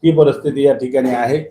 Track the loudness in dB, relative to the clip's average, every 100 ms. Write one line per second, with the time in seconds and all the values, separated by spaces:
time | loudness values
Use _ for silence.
0 | 0 4 2 0 -4 0 0 0 -2 -2
1 | -2 -2 -2 -4 -6